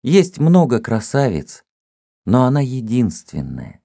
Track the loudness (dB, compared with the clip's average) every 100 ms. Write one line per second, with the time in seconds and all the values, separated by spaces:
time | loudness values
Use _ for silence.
0 | 4 2 2 0 4 4 4 0 -2 -4
1 | -2 0 0 -2 -8 -20 _ _ _ _
2 | _ _ 0 2 2 2 -2 -6 -2 0
3 | 0 -4 -12 -10 -10 -12 -14 -20